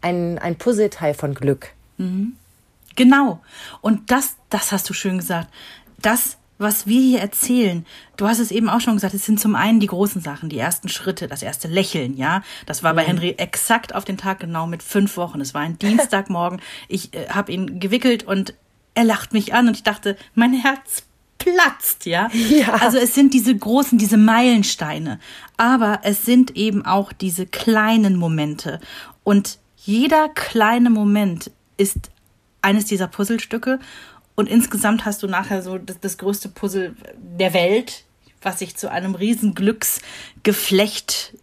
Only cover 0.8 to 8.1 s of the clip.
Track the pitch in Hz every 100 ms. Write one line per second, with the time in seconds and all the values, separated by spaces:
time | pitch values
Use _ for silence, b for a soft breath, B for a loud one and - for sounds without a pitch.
0.8 | 208 - 156 143 143 139 135 135 - _
1.8 | _ - 185 185 214 262 _ _ _ _
2.8 | _ - 254 277 269 165 B B B B
3.8 | 208 214 - 254 269 - - 214 - 196
4.8 | - 190 196 185 170 170 165 B B B
5.8 | B B 208 240 - - _ - 208 208
6.8 | 196 240 262 247 202 - - 247 208 170
7.8 | 165 B B